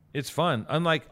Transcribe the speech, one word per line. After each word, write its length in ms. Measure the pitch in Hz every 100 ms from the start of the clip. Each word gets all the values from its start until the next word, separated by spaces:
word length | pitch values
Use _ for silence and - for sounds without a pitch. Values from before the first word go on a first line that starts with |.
| _
It's 160 | 143 -
fun. 380 | - 170 117 -
Unlike, 380 | 151 170 156 -